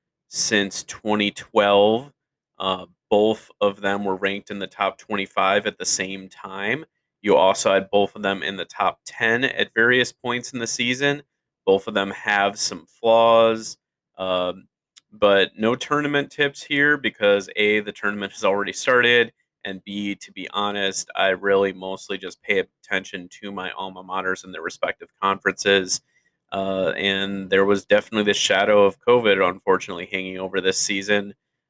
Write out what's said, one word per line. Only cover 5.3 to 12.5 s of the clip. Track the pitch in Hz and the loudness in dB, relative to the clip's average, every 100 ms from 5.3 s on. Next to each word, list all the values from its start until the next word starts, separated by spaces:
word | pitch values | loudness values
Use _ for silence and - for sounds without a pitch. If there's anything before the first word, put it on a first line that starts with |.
| - 95 104 - | 0 2 2 0
at | - | -6
the | 92 | -6
same | - 95 95 95 | -4 -6 -10 -14
time. | - 98 95 101 139 160 _ _ _ | -18 -14 -8 -6 -6 -8 _ _ _
You | 104 76 | 2 4
also | 95 98 110 | 4 4 2
had | 98 95 | 2 2
both | 101 101 107 | 0 0 -2
of | |
them | 98 98 | -6 -4
in | 76 95 | -6 -8
the | |
top | 85 - 95 - - | -12 -4 -4 -4 -16
ten | - 113 117 | -4 0 0
at | 131 - 104 113 | 0 -2 -2 2
various | 117 127 120 | 2 2 0
points | - 123 120 120 | -4 -6 -6 -6
in | 127 | -8
the | 117 | -8
season. | - 120 127 143 143 - _ _ _ - | -4 -2 0 -2 -2 -8 _ _ _ 0
Both | 98 - | 0 2
of | |
them | 104 98 | -2 -2
have | 90 110 104 101 | -4 -2 0 0